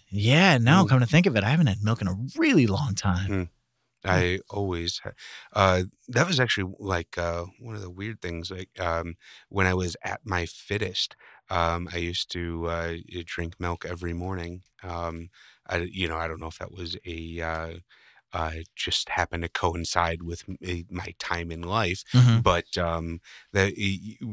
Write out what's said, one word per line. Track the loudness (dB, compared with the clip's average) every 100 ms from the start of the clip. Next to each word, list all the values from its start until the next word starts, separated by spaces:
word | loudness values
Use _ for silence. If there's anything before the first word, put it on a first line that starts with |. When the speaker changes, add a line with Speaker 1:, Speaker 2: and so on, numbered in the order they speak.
| -4
Speaker 1:
Yeah, | 0 4 6 8 6
no, | 8 8
Speaker 2:
Mm. | 8
Speaker 1:
come | 6
to | 6
think | 6
of | 6
it, | 4
I | 4
haven't | 4 4
had | 4
milk | 0 0
in | 0
a | -2 -4 0
really | 4 6 6
long | 2 0
time. | 0 0 0 0
Speaker 2:
Hmm. | -2 -4 _ _ _ _ _
I | 0 2 2 0 -6
always | -4 -2 -2 -4 -8
ha-, | -10 -14 -18 -18 -4
uh, | 4 6 4 0 _ -2
that | 0 2
was | 2
actually, | 2 0 -2 -4
like, | -4 -4 -4 -4
uh, | -4 -4 -8 -14
one | -14
of | -12
the | -12
weird | -10 -10 -8
things, | -8 -8 -8
like, | -10 -12 -4
um, | -2 -2 -4 -10 -18 -20 -6
when | 2 2
I |
was | 2 -2 -6
at | -8 -8 -4
my | -4
fittest, | -4 -8 -6 -4 -4 -4 -6 -8 -20 -20 -4
um, | 0 0 0 -4
I | -6
used | -4 -4 -6
to, | -6 -6 -4 -4
uh, | -4 -4 -8 -10
y-, | -12
drink | -10 -6 -6 -4
milk | -6 -6 -8
every | -6 -6
morning. | -4 -6 -6 -8 -12 _ _
Um, | -10 -6 -6 -8 -14 _ -20 _ -6
I, | -4 -4
you | -4 -4
know, | -2
I | -4
don't | -6
know | -10
if | -10
that | -12
was | -10 -10 -10 -10
a, | -10 -10 -8
uh, | -6 -6 -8 -12 _ _ _ _ _
uh, | -6 -4 -6 -12
just | -8 -4 -4 -2
happened | -2 -2 -4
to | -6
coincide | -2 -2 -2 -2 0 0 -2
with | -8 -10 -10
m-, | -10
a, | -8 -8 -8
my | -10 -10 -10
time | -6 -4 -4
in | -8
life, | -4 -2 -2 -4 2
Speaker 1:
Mm-hmm. | 6 8 8
Speaker 2:
but, | 6 4 0 -2
um, | -2 -2 -4 -8 -12 -20 _
that, | 2 2 2
it, | -2 -2 -8 -12 -12